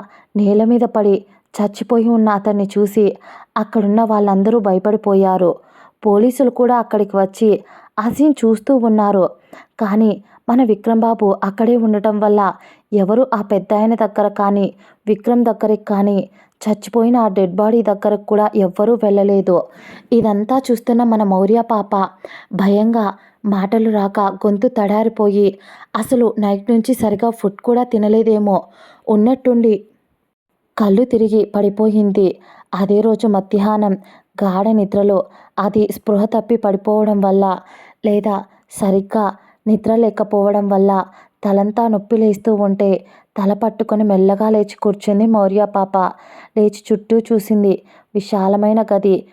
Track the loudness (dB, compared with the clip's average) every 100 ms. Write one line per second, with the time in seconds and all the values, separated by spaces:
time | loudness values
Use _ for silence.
0 | -6 -20 _ -2 0 2 2 2 0 0
1 | 0 0 -4 _ _ -4 -4 -4 -2 0
2 | 0 2 0 0 -2 -2 -2 -2 -2 0
3 | 0 -2 -14 -20 -10 -8 -4 -2 0 0
4 | 0 0 0 0 2 0 0 0 0 -2
5 | 0 2 2 2 0 -2 _ _ -20 _
6 | 0 2 2 0 -2 0 0 0 0 -2
7 | -2 -2 -2 0 0 0 -2 -20 -16 -6
8 | -4 0 0 2 0 0 0 0 2 0
9 | 0 2 0 -4 _ -20 -18 -8 -4 0
10 | 0 0 -8 _ -2 0 2 0 0 0
11 | 0 0 0 -2 -4 -2 0 2 2 0
12 | 0 0 2 2 0 -4 -14 -20 -4 -2
13 | 0 0 0 -2 -2 -4 -2 0 0 0
14 | -2 -2 -2 0 0 0 -2 -6 -20 _
15 | -4 -4 0 0 0 0 -2 -2 -2 -2
16 | 0 0 -4 _ _ -10 -4 -4 -2 0
17 | 2 2 0 0 -2 0 0 2 0 -2
18 | -2 -2 -2 0 0 0 -2 0 0 0
19 | 2 2 2 0 2 0 -2 -12 -20 -16
20 | -2 0 0 -2 -2 -2 -2 -4 0 0
21 | 2 0 0 2 2 2 0 -2 -2 -2
22 | -4 -8 -20 -20 -10 -2 0 2 2 0
23 | -2 -6 _ _ -4 -2 0 0 0 0
24 | -2 -2 -2 -2 -2 0 -2 0 -2 0
25 | -2 0 0 2 0 -2 -12 -20 -12 -8
26 | -2 0 0 0 -2 -2 0 0 0 -2
27 | -2 -2 -4 -2 -6 -6 -2 -2 0 0
28 | 2 2 2 0 2 -2 -4 -20 -20 -12
29 | -2 2 2 0 0 2 2 0 -4 _
30 | _ _ _ _ _ _ _ -2 2 2
31 | 2 0 0 0 0 0 -2 0 0 2
32 | 2 2 0 -2 -14 -20 -10 -4 0 2
33 | 2 0 0 -2 0 -2 0 0 -2 -2
34 | -8 -20 _ -4 -2 0 0 0 0 0
35 | 2 0 -2 -10 -16 -6 -2 0 -2 -2
36 | -2 -2 0 -2 -2 -2 0 -2 0 0
37 | 0 0 2 2 0 -2 -8 -20 -20 _
38 | -2 -2 -2 -4 -8 _ _ -6 0 0
39 | 0 -2 -2 -6 _ _ -2 -2 0 0
40 | 0 0 -2 0 0 0 0 2 2 0
41 | -4 -10 -20 _ -2 0 0 0 -2 -2
42 | -2 0 0 0 0 0 0 0 0 0
43 | -4 -20 _ -6 -4 -2 -4 -4 -4 0
44 | 2 2 2 2 0 0 -2 -2 -4 -2
45 | -2 0 2 2 2 0 0 -2 -2 -2
46 | -2 -6 -20 -20 -8 0 0 -2 -4 -4
47 | 0 -2 0 -2 0 0 0 -2 -6 -20
48 | _ -8 -4 -2 0 0 0 0 0 0
49 | 0 0 -4